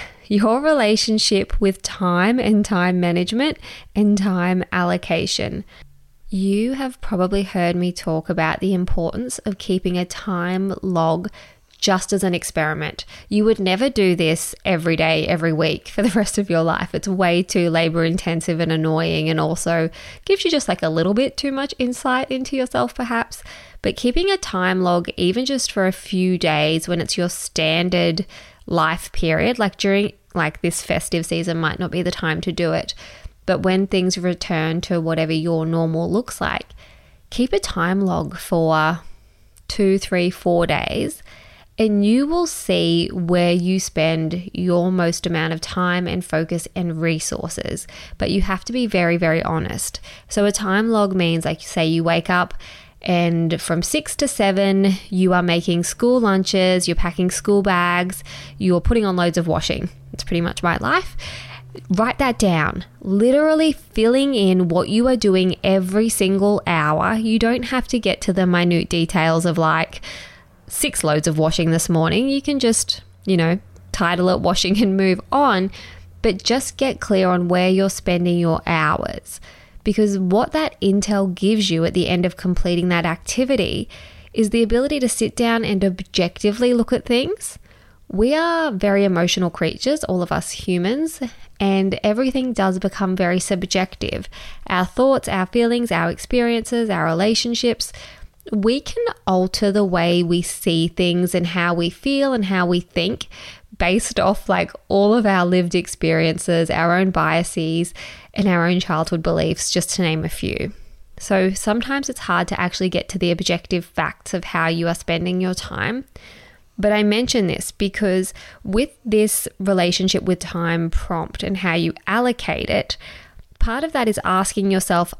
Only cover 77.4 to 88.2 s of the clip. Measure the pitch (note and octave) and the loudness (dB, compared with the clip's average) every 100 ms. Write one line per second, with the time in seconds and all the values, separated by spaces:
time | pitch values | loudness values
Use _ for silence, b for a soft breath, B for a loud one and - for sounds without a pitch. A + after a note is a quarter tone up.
77.4 | F3 F3+ F#3 F#3 G3 - - F3 F3 F3 | 2 2 4 4 2 0 -2 0 2 2
78.4 | E3+ D#3+ - E3 D3+ - - - - - | 2 0 0 0 2 0 -4 -10 -12 -18
79.4 | B B B B - G#3 G#3+ G3 F#3 F#3 | B B B B -2 2 2 2 2 2
80.4 | - D#4 D#4 - G3 G3 G3+ G3+ G3 F3 | 2 0 -2 -2 0 2 2 0 0 0
81.4 | F#3+ A3 F#3+ E3 E3 F3+ - F3+ F3+ F3 | 0 2 2 0 0 0 0 2 0 -2
82.4 | F3+ F3+ F3+ F3 F3+ E3+ E3+ E3+ - - | -2 2 2 2 2 0 0 -4 -6 -2
83.4 | B3+ C4 F#3 - - B B B B - | 0 2 0 -2 -8 B B B B 0
84.4 | A3 A3+ A3+ A#3 C#4 D4 B3 - A3 - | 0 2 2 2 0 0 0 0 -2 0
85.4 | A#3 A3+ A3+ G3 G3 F#3 F#3+ - F3 - | 0 0 0 2 2 0 -4 -2 -2 0
86.4 | G#3 G#3+ B3 B3 A3+ B3 - E3 C#4 G#4 | -2 2 2 2 2 0 0 0 0 -4
87.4 | - - b b b b - F#3 | -8 -14 b b b b -6 0